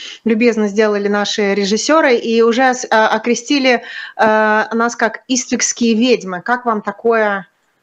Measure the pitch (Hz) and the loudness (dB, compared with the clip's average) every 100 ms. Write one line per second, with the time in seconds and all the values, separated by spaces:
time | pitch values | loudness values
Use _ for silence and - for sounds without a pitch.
0 | - - 220 220 240 220 214 196 214 202 | -18 -6 -2 2 2 2 -2 0 0 0
1 | 202 208 202 - 202 202 196 220 - 311 | 0 -2 -2 -2 -2 0 0 -2 2 2
2 | 302 240 226 226 226 233 262 247 - 220 | 4 2 2 2 2 2 0 0 0 2
3 | 220 214 233 240 - 294 262 240 233 - | 2 0 0 -4 0 0 2 0 -2 -14
4 | - - 220 214 214 214 - 226 233 233 | -14 0 2 2 2 0 0 -2 -2 -2
5 | 226 220 - 254 - 240 - - 233 220 | -4 -4 -6 -6 -2 -4 -4 0 0 2
6 | 254 214 185 180 170 247 240 214 202 202 | 2 0 -2 -10 -4 -4 -2 -4 -6 -4
7 | 233 226 214 196 180 _ _ _ | 0 2 0 -2 -8 _ _ _